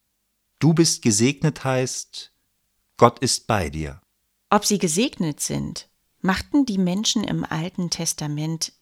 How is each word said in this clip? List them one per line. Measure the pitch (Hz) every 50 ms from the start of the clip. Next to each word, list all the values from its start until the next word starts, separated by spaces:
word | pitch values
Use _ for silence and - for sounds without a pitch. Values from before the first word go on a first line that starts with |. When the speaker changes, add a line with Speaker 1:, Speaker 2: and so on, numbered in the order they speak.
| _ _ _ _ _ _ _ _ _ _ _ -
Speaker 1:
Du | - 156 170
bist | 165 165 160 - - -
gesegnet | 123 104 104 113 131 143 - - 156 135 - -
heißt, | 135 131 127 131 127 - - - - - - - - _ _ _ _ _ _ _ _ _ _ _ _ _ -
Gott | 120 120 - -
ist | - 120 - - - -
bei | 117 101 85 76
dir. | 73 78 78 71 71 - _ _ _ _ _ _ _ _ _ -
Speaker 2:
Ob | - 208 202
sie | - 214 190
gesegnet | 190 170 156 185 240 294 - - 185 156 143 -
sind, | - - 147 139 143 - - - - _ _ _ _ _ _ _
machten | - 180 185 - - - - 294 277
die | 254 196 190
Menschen | 185 175 180 202 220 - - 220 202
im | - - 160 -
Alten | - - 160 160 185 - - 175 165
Testament | - - 170 - - - 151 147 147 147 151 160 165 160 - - - _